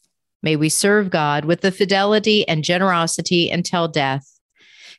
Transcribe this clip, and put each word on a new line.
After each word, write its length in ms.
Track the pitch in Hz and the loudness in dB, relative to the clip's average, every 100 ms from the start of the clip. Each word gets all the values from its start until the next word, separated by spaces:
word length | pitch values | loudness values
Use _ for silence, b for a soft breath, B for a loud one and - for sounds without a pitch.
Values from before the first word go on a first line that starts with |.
| _ _ _ _ | _ _ _ _
May 140 | 156 156 | -2 0
we 140 | 156 | 0
serve 420 | - 202 208 196 | 0 2 2 2
God 340 | 175 147 147 151 | 0 0 0 0
with 160 | 175 | 0
the 100 | 196 | 0
fidelity 760 | 185 196 196 202 214 208 208 - | -2 0 0 2 2 2 2 2
and 160 | 160 | -2
generosity 880 | 151 180 190 170 165 - 165 175 165 | 0 0 2 2 0 -4 -2 0 0
until 360 | 170 175 180 165 | -2 -2 -2 -2
death. 520 | 156 135 135 - _ _ _ B B B | -2 -2 -2 -8 _ _ _ B B B